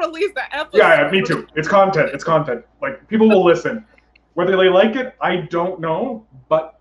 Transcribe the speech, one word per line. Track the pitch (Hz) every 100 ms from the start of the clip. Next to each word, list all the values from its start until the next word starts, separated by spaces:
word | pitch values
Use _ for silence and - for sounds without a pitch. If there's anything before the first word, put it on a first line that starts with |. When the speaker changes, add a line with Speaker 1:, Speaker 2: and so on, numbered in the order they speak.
| 339
Speaker 1:
release | 320 403
the | 254 - 285
episode. | 302 208
Speaker 2:
Yeah, | 175 151
yeah, | 147
me | 190
too. | 175 151 - 156
It's | 151
content. | 196 190 156 131
It's | 143
content. | - 160 151 117 - -
Like, | 139 135 -
people | 214 220
will | 196
listen. | 175 160 139 113 - _ _ _ _
Whether | 175 185 185
they | 185
like | 185 220 262
it, | - -
I | 160 185 151
don't | 170 180 180
know, | 160 170 262 226 _ 135 -
but | 160 - _